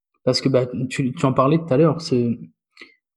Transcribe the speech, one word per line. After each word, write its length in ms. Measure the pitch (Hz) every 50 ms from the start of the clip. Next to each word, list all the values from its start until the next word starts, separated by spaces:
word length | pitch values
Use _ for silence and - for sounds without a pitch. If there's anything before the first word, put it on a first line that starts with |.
| _ _ _ _ -
Parce 160 | 127 123 -
que, 80 | -
bah, 180 | 135 131 127 120 123 - 101 131 127
tu, 220 | - - 139 120 120
tu 120 | - -
en 80 | 135 131
parlais 240 | - 131 139 160
tout 160 | 165 165 - 131
à 20 |
l'heure, 240 | 123 165 160 139 -
c'est, 400 | - - 131 123 120 120 113 - - - _ _ _ _ _ - - - _ _ _ _ _